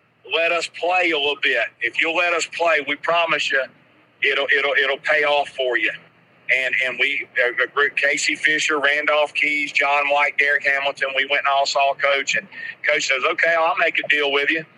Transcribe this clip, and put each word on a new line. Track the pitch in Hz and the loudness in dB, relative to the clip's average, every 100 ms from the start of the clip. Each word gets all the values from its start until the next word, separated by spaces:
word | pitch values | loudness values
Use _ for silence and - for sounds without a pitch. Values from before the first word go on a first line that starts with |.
| _ _ - | _ _ -6
let | 160 170 | -2 0
us | 170 160 | -2 -4
play | - 165 180 175 | -4 0 2 2
a | 156 | 0
little | 143 240 | -2 0
bit, | - 127 - - | 0 0 -2 -4
if | 120 - | -6 -2
you'll | 165 165 | -2 0
let | 175 | 0
us | 170 151 | 0 -4
play, | - 170 151 139 | 0 2 2 0
we | 143 | -6
promise | - 170 165 156 - | 0 0 2 0 0
you | 139 127 - _ _ _ _ | -2 -2 -8 _ _ _ _
it'll, | 135 139 135 | 0 0 2
it'll, | 143 143 | 0 2
it'll | 135 135 135 | 0 0 -2
pay | - 151 | 0 0
off | 147 147 143 | 2 2 0
for | - 127 117 | -2 -2 -2
you." | - - - _ _ _ - | -4 -6 -16 _ _ _ -2
And, | - - 110 131 | 0 0 0 -2
and | 123 | 0
we, | 143 143 123 120 | -2 -2 -6 0
a, | 123 123 | 0 0
a | 123 | -2
group, | 135 143 - | 0 0 2
Casey | 143 147 - | 0 0 -2
Fisher, | 151 151 156 - 156 | -2 0 0 0 0
Randolph | 143 147 151 151 147 | 0 0 2 2 2
Keys, | - 147 147 147 | 0 0 0 -2
John | - 143 143 143 | 0 2 2 2
White, | 143 143 - | 2 2 2
Derek | 147 147 143 | 0 2 0
Hamilton, | 139 139 139 139 | 0 -2 -4 -4
we | 131 139 | -2 0
went | 143 | 0
and | 139 | 2
all | 139 139 | 2 2
saw | 143 139 | 2 0
Coach, | - 139 139 135 117 | 2 0 0 0 -4
and | 98 - - - - | -6 -14 -14 -6 -2
Coach | 151 - | 0 0
says, | 135 127 | 0 0
"Okay, | 247 165 | 0 2
I'll | 165 165 175 | 2 2 2
make | 165 - | 0 0
a | - | -2
deal | 147 143 | 0 0
with | 139 143 | 0 0
you. | 160 160 | -2 -4